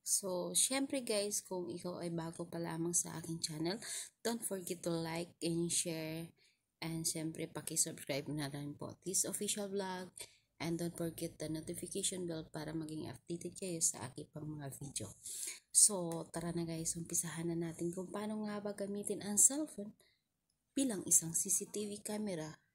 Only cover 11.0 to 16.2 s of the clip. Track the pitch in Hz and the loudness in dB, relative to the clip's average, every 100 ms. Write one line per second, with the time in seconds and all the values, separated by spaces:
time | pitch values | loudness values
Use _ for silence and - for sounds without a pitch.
11 | 170 156 165 - 156 156 156 175 175 196 | -4 -2 -6 -4 -4 -4 -4 -6 -4 -2
12 | 190 190 175 160 160 165 151 160 156 156 | 0 0 -4 -4 -6 -6 -4 -4 -4 -6
13 | - 131 _ 170 180 175 190 165 - - | -6 -10 _ -6 -6 -6 -4 2 2 2
14 | 123 139 151 151 151 151 139 135 139 - | -8 -8 -10 -8 -6 -6 -6 -8 -6 -6
15 | 104 - - - - - _ - - 202 | -6 -8 -10 -6 -6 -8 _ 10 10 8
16 | 170 165 | 0 0